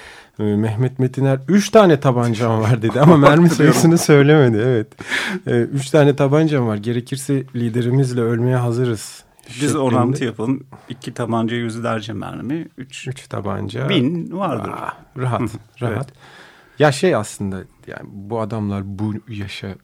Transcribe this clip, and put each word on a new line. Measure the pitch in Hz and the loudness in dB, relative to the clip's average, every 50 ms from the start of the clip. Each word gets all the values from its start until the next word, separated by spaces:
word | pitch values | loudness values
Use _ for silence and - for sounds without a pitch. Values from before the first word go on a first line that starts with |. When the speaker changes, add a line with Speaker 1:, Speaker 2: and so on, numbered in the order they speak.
| - - - - - _ _ - | -20 -20 -20 -20 -20 _ _ -4
Speaker 1:
Ee, | 107 | -2
Mehmet | 104 104 104 110 107 104 113 127 127 131 - | 0 0 0 0 -2 0 -2 -2 -2 0 -2
Metiner, | 131 131 131 131 135 135 135 131 135 135 | -2 -2 -2 0 0 0 0 -2 0 0
"Üç | 185 208 202 - | 0 2 2 4
tane | - 220 202 175 151 135 | 4 6 6 6 4 4
tabancam | 143 139 120 123 120 120 113 104 120 113 113 110 | 2 0 2 2 0 0 0 0 0 0 0 2
var." | 110 107 127 107 107 | 2 2 0 2 0
dedi | 113 104 120 | -2 2 4
ama | 147 170 170 | 6 8 8
mermi | 147 139 139 147 165 175 165 | 8 8 6 6 8 6 4
Speaker 2:
Hatırlıyorum. | 156 120 151 156 151 - | 4 4 4 4 4 4
Speaker 1:
sayısını | - 165 165 170 | 4 4 4 4
söylemedi, | - - 151 143 139 147 156 156 135 123 113 | 4 6 6 6 8 6 6 6 6 4 4
evet. | 104 117 131 127 110 110 - - - - - - - - - 196 180 - | 2 2 2 0 0 -2 -4 -10 -18 -10 -8 -6 -6 -6 -6 -8 -8 -4
Ee, | 131 123 120 | -2 0 0
"Üç | 117 - 143 135 135 - | 0 0 -4 -6 -6 2
tane | - 156 143 143 131 | 4 4 6 6 4
tabancam | 143 143 135 143 160 160 156 151 135 120 | 2 0 2 2 2 2 2 0 -2 -2
var. | 113 107 | -2 -4
Gerekirse | 104 101 120 117 123 120 - 139 135 - - 139 135 135 - - | -4 -4 -4 -4 -4 -6 -6 -10 -10 -4 -4 -4 -4 -4 -6 -6
liderimizle | 123 117 117 110 123 117 120 127 135 139 127 123 123 | -4 -4 -2 -2 -2 -2 0 2 2 0 0 0 -2
ölmeye | 113 113 120 113 120 127 127 | 0 0 0 0 0 0 0
hazırız." | 123 123 120 117 123 127 120 113 101 - - - - _ _ _ _ _ - | 0 0 -2 -2 -2 -2 -2 -2 -6 -8 -16 -18 -20 _ _ _ _ _ -18
Speaker 2:
Biz | 113 | -10
Speaker 1:
şeklinde. | 123 143 143 147 151 | -4 -4 -2 0 0
Speaker 2:
orantı | 135 127 120 127 120 127 135 151 139 | 0 0 2 2 0 0 0 -2 -4
yapalım. | 117 107 - 107 123 139 - - _ - - _ - | -6 -6 -6 -4 -4 -4 -4 -6 _ -20 -20 _ -16
İki | 127 - - 131 120 | -16 -14 -14 -14 -8
tabanca | - 120 113 117 113 113 110 120 | -6 -4 -2 -2 -2 -2 -2 -4
yüzlerce | 120 120 117 110 117 117 117 113 110 107 110 107 | -4 -6 -6 -8 -6 -6 -4 -4 -4 -6 -8 -10
mermi. | 98 95 92 90 - 95 120 151 170 - 165 _ - | -10 -10 -12 -12 -12 -8 -8 -8 -8 -8 -12 _ -18
Üç | - 135 131 - - 131 | -18 -18 -16 -14 -12 -12
Speaker 1:
Üç | 127 - - - | -12 -12 -12 -10
tabanca. | - 107 98 101 98 101 101 101 110 123 139 - | -10 -8 -6 -6 -6 -6 -8 -8 -8 -6 -4 0
Speaker 2:
bin | 202 156 120 151 175 170 - - 170 185 | 0 0 0 0 -2 -4 -8 -8 -8 -6
vardır. | 202 170 127 110 - - | -4 -4 -4 -6 -6 -8
Speaker 1:
Aa, | - - - - - - - _ - | -10 -10 -10 -12 -12 -14 -20 _ -10
rahat, | 127 127 123 117 101 | -6 -4 -4 -2 -2
Speaker 2:
Hı | 117 | -4
hı. | 107 107 - - _ _ - | -6 -8 -12 -20 _ _ -8
Speaker 1:
rahat. | 123 113 104 | -6 -4 -4
Speaker 2:
Evet. | 104 - - _ _ - - - - - - _ _ _ _ _ - | -4 -6 -8 _ _ -20 -20 -20 -20 -20 -20 _ _ _ _ _ 2
Speaker 1:
Ya | 143 151 135 | 2 2 2
şey | - 190 185 143 | 2 0 0 0
aslında, | 110 98 - - - 104 - - 92 - - _ _ - | 0 -2 -6 -8 -8 -8 -8 -8 -8 -12 -16 _ _ -18
yani | - - - - | -16 -16 -16 -16
bu | - 104 101 98 101 117 113 | -18 -18 -16 -12 -8 -6 -6
adamlar | 110 101 113 110 104 101 98 98 95 98 98 95 | -6 -6 -6 -6 -4 -4 -4 -6 -6 -8 -8 -6
bu | 107 107 104 110 - - | -6 -6 -6 -8 -10 -12
yaşa | 110 101 104 95 - - - 98 92 - | -12 -10 -10 -12 -12 -12 -12 -14 -14 -14